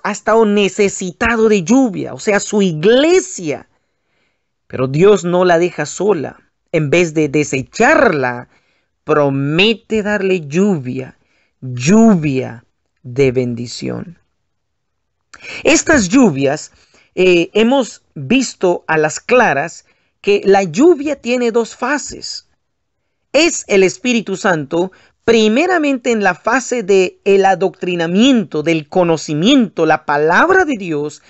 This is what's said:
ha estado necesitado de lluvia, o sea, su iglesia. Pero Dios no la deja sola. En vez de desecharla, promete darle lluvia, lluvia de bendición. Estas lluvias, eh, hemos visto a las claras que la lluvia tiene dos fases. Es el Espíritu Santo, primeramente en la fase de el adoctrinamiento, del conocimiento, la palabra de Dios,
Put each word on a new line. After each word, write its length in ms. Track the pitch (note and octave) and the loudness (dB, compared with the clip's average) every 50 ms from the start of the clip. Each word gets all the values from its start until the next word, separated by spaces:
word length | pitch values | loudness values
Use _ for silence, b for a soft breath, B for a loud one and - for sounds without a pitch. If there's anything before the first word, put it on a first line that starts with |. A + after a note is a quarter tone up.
| - | -8
ha 80 | F#3 G#3 | -8 -8
estado 320 | - - A3+ G#3+ A3+ A3+ | -6 -2 0 2 4 4
necesitado 1040 | G#3 G3+ G#3 G3+ F#3 - - G#3 G3 - - G3 F3+ E3+ - A#3+ A3+ A#3 A3+ A3 A3 | 2 2 2 0 0 0 0 0 0 0 -4 -8 -8 -6 -4 -4 -2 0 2 2 2
de 160 | G#3+ G3+ E3 | 2 2 2
lluvia, 500 | D3 A#3 C4+ C4+ A#3 F3+ D#3+ C3+ B2+ B2 | 2 2 2 2 2 -2 -6 -8 -10 -10
o 60 | C3 | -8
sea, 180 | - - G3 G3+ | -4 -2 -2 -2
su 240 | - - G#3 G#3 G3 | -2 -2 0 0 0
iglesia. 1080 | F#3 D#3+ D3+ D#3 G#3+ A#3+ B3+ C#4+ D#4+ F4+ F#4 - - - - F3+ D3+ C3+ A2 - _ _ _ _ _ _ _ _ _ _ _ _ _ _ _ _ _ _ _ _ - | 0 0 0 2 2 4 4 4 4 2 2 0 -2 -10 -10 -8 -8 -8 -8 -10 _ _ _ _ _ _ _ _ _ _ _ _ _ _ _ _ _ _ _ _ -14
Pero 180 | - - C3 | -8 -6 -6
Dios 380 | C3 C3+ D3+ F3+ G#3 G#3 F#3+ E3 | -4 0 2 4 4 4 2 0
no 200 | F3+ F3 F3+ F#3 | -2 0 0 2
la 140 | F3+ E3+ E3 | 2 2 2
deja 260 | F3 F3 - - D3 | 0 -2 -4 -6 -10
sola. 540 | C#3 - - F3 G#3+ G3 D#3+ B2+ B2+ - - _ _ _ _ _ _ | -8 -6 -6 -2 -2 -2 -2 -4 -10 -12 -16 _ _ _ _ _ _
En 200 | - E3 D#3 C#3 | -4 -4 -2 0
vez 220 | D3 F3 F3+ E3 D3+ | 2 0 0 0 0
de 160 | D#3+ D3+ D3 | -2 -2 0
desecharla, 1200 | C3+ D3+ D3 - - C3+ B2 - - - A3 C4 D#4+ D#4+ C#4+ A3+ E3+ C#3+ B2+ B2 B2 A#2+ B2 _ _ _ _ _ _ _ _ _ _ _ _ | 0 -2 -2 -2 -4 -6 -8 -8 -4 0 2 2 4 4 2 2 0 0 -2 -4 -4 -6 -12 _ _ _ _ _ _ _ _ _ _ _ _
promete 1000 | - D3+ D3+ C#3+ C#3 C#3 C#3 C#3 C#3+ D3+ E3+ G3 A3 A3+ - _ - A3 A3 G3 | -2 0 2 2 0 0 -2 -4 -2 0 0 0 0 0 -2 _ -6 -4 -4 -2
darle 400 | G#3 G#3 G#3 F#3+ F#3+ F#3 F#3 D#3 | -2 -4 -2 -2 -2 -2 -2 -4
lluvia, 720 | C#3 C#3 F3 G3 G#3 F#3+ D3+ B2 B2 B2+ C3 B2+ B2+ - _ _ _ _ _ _ _ _ _ | -4 -2 0 0 0 0 -2 -4 -8 -8 -10 -10 -12 -16 _ _ _ _ _ _ _ _ _
lluvia 1040 | - C3 B2 B2 B2 D3+ G3+ A3 A3+ A3+ G#3 E3+ D3+ D3+ C3+ C3 B2 A#2 A#2 A#2+ _ _ _ _ _ _ _ _ - | -14 -12 -8 -4 0 2 4 6 6 6 4 2 0 -2 -2 -4 -4 -6 -10 -16 _ _ _ _ _ _ _ _ -18
de 300 | B2+ A#2+ B2+ C#3 C3 A#2+ | -10 -2 0 0 2 2
bendición. 880 | C3 B2+ A#2+ A#2+ A#2 A#2+ A#2 - - C3+ C3 A#2+ A#2+ - - E3+ _ _ _ _ _ _ _ _ _ _ _ _ _ _ _ _ _ _ _ _ _ _ _ B B B B B B B | 0 -2 -2 -4 -6 -10 -12 -12 -10 -10 -8 -8 -8 -10 -14 -18 _ _ _ _ _ _ _ _ _ _ _ _ _ _ _ _ _ _ _ _ _ _ _ B B B B B B B
Estas 440 | - D4+ - - - E4 C#4 G3+ F3 | 0 0 2 2 2 2 2 2 2
lluvias, 640 | F#3+ C#4 C4 G3+ C#3+ C3 C#3+ C3+ C#3+ D3+ - - b b b b b b b b b | 4 4 4 4 4 2 -2 -2 -2 -4 -8 -14 b b b b b b b b b
eh, 360 | - F#3 F#3 F3+ E3+ E3 - - | 0 2 4 4 2 2 0 0
hemos 480 | G#3 A3+ A#3 C4+ C#4 A#3+ - - - _ _ - | 0 2 2 2 0 0 -2 -6 -20 _ _ -16
visto 720 | E3 C3+ C3 A#3+ C4+ B3 - - - - F3+ F3 - _ | -10 -4 0 0 0 0 -2 -6 -2 0 0 0 0 _
a 120 | - D#3 D#3 | -2 0 0
las 200 | D3+ D#3 - - | 0 -2 -2 -6
claras 680 | - - A#3 B3+ A3+ F#3 C#3+ C#3 D3 E3+ - - _ _ _ _ _ _ _ _ | -4 0 2 2 4 2 2 0 -4 -6 -10 -16 _ _ _ _ _ _ _ _
que 220 | - G3 G3+ G3+ - | -2 0 0 0 4
la 180 | G3 G3 G3 G3 | 4 4 4 2
lluvia 540 | F3+ D3 F#3 C#4+ F4+ F4 C4+ C#4+ D4+ C#4+ | 0 0 2 4 4 4 4 0 -6 -6
tiene 340 | C#4 - A#3 B3 B3+ A#3+ A#3 | -6 -4 -4 -2 -2 -2 0
dos 240 | G#3 A#3 A3+ G#3+ - | 0 -2 -2 -4 -6
fases. 680 | - B3+ B3 D4 C#4 - - - - - - - - - _ _ _ _ _ _ _ _ _ _ _ _ _ _ _ _ _ - | -8 -6 -4 -4 -4 -6 -10 -16 -16 -14 -14 -14 -16 -18 _ _ _ _ _ _ _ _ _ _ _ _ _ _ _ _ _ 0
Es 320 | C#4+ D#4+ E4+ - - - - | 2 2 2 0 -4 -6 -2
el 140 | G#3 G3 F#3+ | 2 2 2
Espíritu 540 | F3+ - - - B3 B3 A#3 F#3 - F#3+ | 2 0 -2 -4 -2 -2 -2 -2 -4 -8
Santo, 560 | F3 - G#3 F3+ D#3 C#3+ C3 - E3 F3+ F#3+ b b b b b b - | -4 -2 -2 -2 -2 -4 -4 -4 -4 -4 -4 b b b b b b -2
primeramente 840 | - A#3 A#3 A3 G#3+ G#3+ C4 E4 F4+ F#4 F4 D4+ C#4+ C#4 B3 - C4 | 0 2 2 4 2 2 0 0 0 0 0 0 0 -2 -2 -2 -2
en 120 | A#3 A3 G3+ | -2 0 0
la 120 | F#3+ F3+ | -2 -2
fase 480 | - - A3 A#3 C4 A#3+ - B3 B3 G#3 | -2 -4 -2 -2 -2 -2 -4 -6 -4 0
de 380 | F3 G3+ F#3+ F#3 F3+ - _ - | 2 2 2 2 0 -2 _ -2
el 200 | G3+ G3 G3 F#3+ | 2 2 4 4
adoctrinamiento, 1200 | F#3+ F#3+ E3+ F#3+ F#3+ - - - F#3 F3+ F3 E3 E3 F3 G3 A#3 C#4 C4+ A#3 F#3+ - - D#3 D3 | 2 2 2 0 -4 -4 -4 -6 -4 -4 -2 -2 0 2 2 4 4 4 2 0 -2 -4 -4 -2
del 260 | E3 E3 D#3+ D3 - | 0 -2 -2 -2 -4
conocimiento, 960 | - F#3+ F3+ E3+ D#3+ D#3 - - D3+ D3 E3 A3+ D4 C4+ A#3 E3 - - E3 | 0 0 2 2 0 -2 -2 -6 -4 -2 2 2 4 2 2 0 -2 -2 0
la 220 | D#3 D#3 D#3 - | 0 0 -2 -2
palabra 580 | - D3 D3 D3+ D#3 F3 G#3 C#4 E4+ F#4+ F#4+ F#4 | -4 -2 0 0 2 2 2 2 2 2 0 0
de 140 | D4+ C#4 G3 | 0 -4 -8
Dios, 420 | G3+ F3 D#3 D3 D3 D3+ - - b b | -6 -6 -6 -6 -6 -8 -10 -14 b b